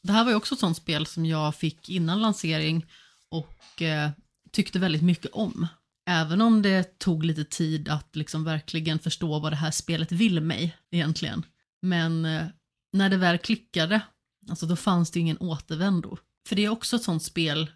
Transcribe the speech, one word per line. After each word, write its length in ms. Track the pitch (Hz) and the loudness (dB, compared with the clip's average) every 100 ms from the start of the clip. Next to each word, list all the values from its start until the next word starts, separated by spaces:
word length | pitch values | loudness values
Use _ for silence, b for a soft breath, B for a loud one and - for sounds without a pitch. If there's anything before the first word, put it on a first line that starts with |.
| 180 | 4
Det 60 | |
här 100 | 214 | 4
var 80 | 233 | 4
ju 60 | 214 | 2
också 160 | - | 0
ett 60 | 262 | -2
sånt 180 | 190 165 | 0 -2
spel 280 | - 151 156 | -2 -4 -2
som 200 | - 160 | -2 0
jag 300 | 160 151 151 | 0 -2 -2
fick 340 | 160 - - | -4 -6 -6
innan 320 | 185 165 190 | -2 0 2
lansering 640 | 220 196 - 156 156 160 160 b b b _ | 2 0 -2 0 0 -2 -4 b b b _
och, 520 | 160 151 - - - | -8 -8 -16 -20 -6
eh, 280 | 165 156 151 147 _ _ _ | -2 0 -2 -6 _ _ _
tyckte 280 | - 196 185 | -2 -2 0
väldigt 220 | 185 156 | 0 2
mycket 300 | 175 170 - | 2 2 -2
om. 360 | - 214 - 170 - _ _ - | -4 -4 -2 -6 -6 _ _ -2
Även 320 | 170 156 175 | 0 2 4
om 200 | 233 220 | 6 6
det 380 | 202 190 180 _ | 6 2 0 _
tog 240 | - 160 | 0 2
lite 200 | 165 151 | 2 0
tid 460 | 151 - 160 156 151 | -4 -2 -2 -2 -2
att 260 | 156 - 156 | -6 -4 -8
liksom 280 | 151 156 | -6 -4
verkligen 560 | 160 156 - 165 160 160 | -2 -4 -4 -4 -2 -2
förstå 400 | - - 170 151 | -2 -4 -2 -2
vad 120 | 151 | -2
det 40 | 151 | -2
här 160 | 160 | -2
spelet 400 | - - 165 160 | -4 -2 -2 -2
vill 300 | 175 220 170 | 2 4 4
mig 360 | 156 113 170 - _ | 0 -2 -4 -6 _
egentligen. 540 | 170 151 165 156 160 - _ _ _ | -2 0 -2 -4 -6 -10 _ _ _
Men, 440 | 185 175 165 165 160 | -2 0 0 0 0
eh, 200 | 160 160 - _ _ _ | -2 -4 -10 _ _ _
när 160 | 196 196 | 2 4
det 80 | 190 | 4
väl 200 | 180 175 | 4 2
klickade, 640 | - - _ 180 160 214 - _ _ _ - | 0 -4 _ -2 2 0 0 _ _ _ -12
alltså, 160 | 170 165 | -6 -2
då 100 | 170 | 0
fanns 360 | - 175 165 | 2 2 2
det 80 | 175 | 0
ju 20 | |
ingen 160 | 165 156 | 0 -2
återvändo. 800 | 175 156 - 156 196 180 - 180 _ _ - | -4 -6 -8 -2 0 0 -2 -12 _ _ -4
För 80 | 202 | -2
det 100 | 208 | 0
är 40 | |
också 260 | 226 - 240 | -2 -2 -2
ett 80 | |
sånt 200 | 233 160 | 0 -2
spel 480 | - - 160 147 156 | -2 -2 -2 -2 -4